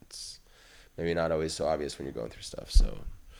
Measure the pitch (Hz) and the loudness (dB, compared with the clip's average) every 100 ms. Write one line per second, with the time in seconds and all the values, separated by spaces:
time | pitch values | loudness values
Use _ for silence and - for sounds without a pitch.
0 | - - - - - - - - - - | -18 -14 -14 -16 -20 -20 -20 -20 -18 -4
1 | 85 85 82 80 80 82 78 78 71 - | 0 2 2 2 0 0 0 0 -2 -6
2 | 69 57 57 - - - - - - - | -8 -6 -8 -10 -12 -12 6 6 6 2
3 | - - - - | -10 -12 -18 -20